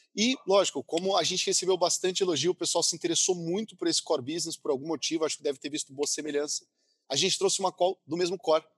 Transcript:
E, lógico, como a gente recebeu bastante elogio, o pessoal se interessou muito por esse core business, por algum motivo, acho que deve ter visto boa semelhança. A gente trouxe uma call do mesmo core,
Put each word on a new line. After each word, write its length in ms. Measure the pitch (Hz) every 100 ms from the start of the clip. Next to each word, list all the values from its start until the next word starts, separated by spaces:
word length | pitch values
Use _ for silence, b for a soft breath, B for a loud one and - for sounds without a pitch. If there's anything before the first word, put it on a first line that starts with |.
| b
E, 200 | - 233 262 -
lógico, 360 | 196 180 143
como 340 | - 165 190 196
a 60 |
gente 240 | 156 185 -
recebeu 320 | 185 180 185
bastante 460 | 170 - 185 180
elogio, 260 | 185 147 170
o 40 |
pessoal 280 | 180 165 175
se 140 | - 165
interessou 400 | 170 165 - 180
muito 400 | 165 185 220 -
por 100 | 170
esse 160 | 156
core 320 | - 151 123
business, 220 | 170 160 -
por 160 | 156
algum 160 | 131 156
motivo, 360 | 151 - 160
acho 140 | 151 -
que 40 |
deve 160 | 143 135
ter 120 | 147
visto 240 | 147 -
boa 120 | 139 143
semelhança. 600 | - 151 143 147 - - _ _ _ -
A 60 |
gente 240 | 143 185 -
trouxe 220 | 190 -
uma 120 | 190
call 260 | - 180 -
do 120 | - 165
mesmo 200 | 175 185
core, 280 | - 156 -